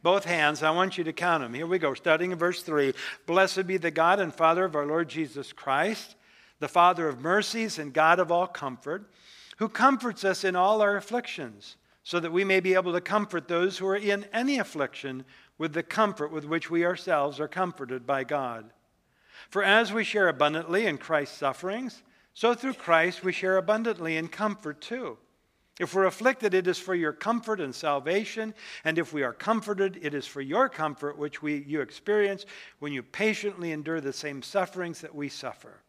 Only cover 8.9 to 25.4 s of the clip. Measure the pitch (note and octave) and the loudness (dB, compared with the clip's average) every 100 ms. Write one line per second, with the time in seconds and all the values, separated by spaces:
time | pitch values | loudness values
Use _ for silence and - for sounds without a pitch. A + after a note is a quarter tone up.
8.9 | F3+ G3+ _ - - - - G#3+ - B3+ | -8 -10 _ -20 -20 -20 -6 -6 4 4
9.9 | C4+ B3 G3 G3 F#3 F#3+ F3+ F#3+ A3 G3+ | 4 -2 -2 0 0 0 2 4 4 4
10.9 | G3+ - A#3+ A#3+ - C3 G#2 - - _ | 2 -2 -6 -4 -10 -10 -12 -20 -20 _
11.9 | _ - E3+ E3 F3 G3 F#3+ F#3 F#3 F3+ | _ -4 -2 0 0 4 2 4 2 2
12.9 | F3 F3 G#3 G#3 F3 C3+ E3+ F#3 F#3 F#3+ | -2 0 -2 0 -6 -2 0 0 0 -2
13.9 | G3 G#3 G3+ G3+ A3 B3+ C#4 G3 D#3 C3+ | -2 0 -2 -2 -2 0 0 -2 -2 -4
14.9 | - C#3 C3 C3 - _ _ D#3+ D3+ E3 | -4 -10 -10 -12 -20 _ _ -4 -4 -4
15.9 | - G#3+ - D3+ D#3+ D3 D#3+ - E3+ F3 | 2 0 0 -6 -6 -4 -4 -2 0 0
16.9 | F3+ - D#3 C#3+ C#3 D3+ F#3 F3+ - B2+ | -2 0 0 0 -2 -8 -2 -4 -4 -8
17.9 | C3 A#2+ C3+ B2+ D3 B2+ A#2 A2 _ _ | -8 -2 -4 -2 -4 -4 -8 -14 _ _
18.9 | _ _ _ _ - - G3 G3 G#3 A3 | _ _ _ _ -20 -6 0 6 6 4
19.9 | A3 G3+ G#3 F#3 C3+ D3 D#3 E3 F3+ A3 | 0 0 4 4 4 2 2 0 0 0
20.9 | C#3+ - D#3 C#3 - C#3+ C3 F#3 G#3+ B3+ | -2 0 0 0 -2 -4 -2 -6 -6 -8
21.9 | - _ _ _ - A3+ A#3 C4+ B3+ - | -12 _ _ _ 0 2 2 -2 -6 4
22.9 | E3 E3+ F3 F#3 F3 F#3 F#3+ F3 G#3+ A3+ | 4 4 0 -4 -2 2 2 2 0 0
23.9 | G3 D#3+ D#3+ E3 - G#3 G3+ D3+ D3 - | -4 -2 -2 -4 -2 -2 -2 -8 -10 -10
24.9 | A#3+ G#3+ A2 _ _ | -8 -8 -12 _ _